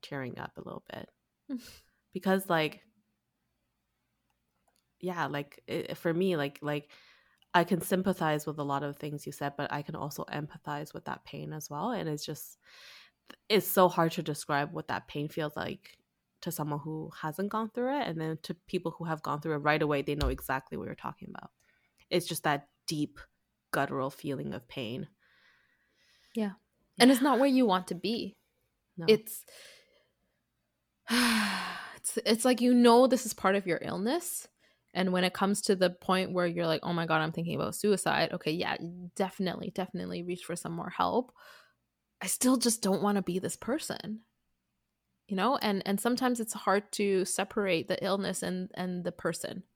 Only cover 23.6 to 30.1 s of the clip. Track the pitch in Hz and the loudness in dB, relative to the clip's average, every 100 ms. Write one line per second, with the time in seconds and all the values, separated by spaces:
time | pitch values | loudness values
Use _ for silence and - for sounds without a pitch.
23.6 | _ - 139 139 135 - 151 131 139 - | _ -2 -2 -2 -4 -6 -8 -6 -6 -10
24.6 | - - 113 123 156 _ _ _ _ _ | -10 -8 -8 -8 -10 _ _ _ _ _
25.6 | _ _ _ _ _ _ _ 226 208 190 | _ _ _ _ _ _ _ -4 -4 -6
26.6 | _ _ _ - 240 262 285 240 277 262 | _ _ _ 6 8 8 6 6 6 6
27.6 | 240 185 185 175 208 226 190 - _ _ | 6 4 0 -4 -4 -4 -6 -12 _ _
28.6 | _ _ _ - 170 220 - - - - | _ _ _ -6 4 4 4 -14 -16 -20
29.6 | - - _ _ _ | -20 -20 _ _ _